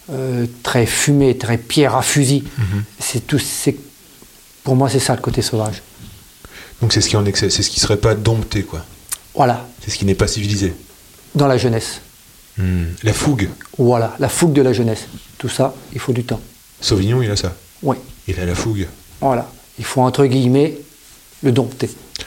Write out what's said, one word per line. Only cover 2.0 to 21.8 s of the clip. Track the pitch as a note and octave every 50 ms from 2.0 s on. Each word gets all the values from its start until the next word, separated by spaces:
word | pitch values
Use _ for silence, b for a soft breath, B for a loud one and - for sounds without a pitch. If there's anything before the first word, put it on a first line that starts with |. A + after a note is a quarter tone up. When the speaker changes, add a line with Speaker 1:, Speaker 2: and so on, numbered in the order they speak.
Speaker 1:
fusil. | B2 - - C#3+ C#3 B2 C#3+ C#3 C#3 - - C3+
Speaker 2:
Mhm. | A2 F#2 G2 G2+ G#2+ - - -
Speaker 1:
C'est | - - - A#2+ - -
tout, | D3+ C3
c'est, | - - - - - D3+ - - - - - - - - - - - - - - - - - - -
pour | C3+ C3
moi, | B2+ C#3 C3
c'est | A#2+ C3+
ça | B2+ - B2+
le | A#2
côté | - B2+ A#2 B2+
sauvage. | A2+ - - A2 G#2+ G#2+ G2 - - - - - - - - - - - - - B B B B B B B B
Speaker 2:
Donc | A#2+ A2 -
c'est | A2
ce | - -
qui | -
est | G#2+
en | G2+
excès, | G2+ F#2+ - A2 F#2+
c'est | - - G2+
ce | -
qui | - -
serait | - - G#2+ -
pas | - A2+ G#2+
dompté, | G#2 G#2 A2+ A#2 A2+ G#2 - - G#2 F#2+
quoi. | - - D#2+ E2 - - - - - - - - - -
Speaker 1:
Voilà. | - C#3 B2 A#2 A#2+ - - - - -
Speaker 2:
C'est | -
ce | - -
qui | G#2
n'est | G2 F#2+
pas | - G#2+ F#2+
civilisé. | - A2+ G#2 G2+ G#2 G2 G2 F2+ D#2+ - - - - - - - - - - - -
Speaker 1:
Dans | D#3+ D3 C#3
la | C3 A#2
jeunesse. | G#2+ B2 A2+ A2+ - - - - - - - - - - - - - - - -
Speaker 2:
Hmm. | F#2+ F#2 F2+ F2+ E2+ E2 E2+ - -
La | A2 G#2
fougue. | - - D3+ C#3+ A2 G2 F2 - - - - - -
Speaker 1:
Voilà, | B2+ A#2+ B2 A#2 A2+ A2 - -
la | C#3 -
fougue | - - F3 E3+ C#3
de | C#3+
la | C3 B2+ A#2+
jeunesse. | G#2+ A#2+ A2+ A2 - - - - - - - - -
Tout | - A#2+
ça, | - - C3 C#3+ - - - - -
il | B2+
faut | - -
du | B2 B2 A#2
temps. | - A#2+ G#2+ - - - - - - - -
Speaker 2:
Sauvignon, | - - A2 G2 F#2 G#2 A#2+ C3
il | B2 G#2
a | G#2 G2
ça. | - F2 F2 - - - - -
Speaker 1:
Oui. | - C#3+ B2 - - - - - - -
Speaker 2:
Il | F2+ F2+
a | F#2
la | F2 F2
fougue. | - - A2+ G#2+ G2+ F2+ - - - - - - -
Speaker 1:
Voilà. | - C#3 B2+ A#2 A2+ - - - - - - -
Il | A2
faut, | - - C3+
entre | B2+ B2+ B2 - C#3+
guillemets, | C3 A#2+ C3+ B2+ B2 B2+ C#3 D3 D#3+ D3 - - - - - - - - - - - - -
le | - C3+ A#2+
dompter. | C3+ A#2+ A2+ - -